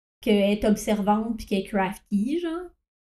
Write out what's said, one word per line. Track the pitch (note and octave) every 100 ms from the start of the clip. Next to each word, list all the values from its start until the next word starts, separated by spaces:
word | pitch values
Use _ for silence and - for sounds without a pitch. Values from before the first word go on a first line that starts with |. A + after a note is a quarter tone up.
| _ _
qu'elle | - G#3 G3+
est | G#3
observante | A3 G#3+ - G#3+ G3 G#3+ A3 A3
puis | -
qu'elle | G3
est |
crafty, | G3 G3+ F#3+ G3+ _ G3+ A#3 E4
genre. | E4+ E4 F4+ - _ _